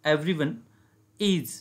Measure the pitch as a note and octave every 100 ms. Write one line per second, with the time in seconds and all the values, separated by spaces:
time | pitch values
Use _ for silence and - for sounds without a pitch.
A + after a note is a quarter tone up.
0 | D#3 D3+ D#3+ E3 C#3 A#2 - _ _ _
1 | _ _ G#3 F3+ A2+ -